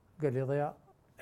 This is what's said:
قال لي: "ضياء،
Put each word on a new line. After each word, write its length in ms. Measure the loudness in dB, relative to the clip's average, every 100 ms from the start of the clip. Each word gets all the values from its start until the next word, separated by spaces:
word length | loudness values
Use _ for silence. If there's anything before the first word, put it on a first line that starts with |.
| -20 -2
قال 120 | 0
لي: 80 | 0
"ضياء، 360 | 0 0 -2 -6 -20 -20 -16 -4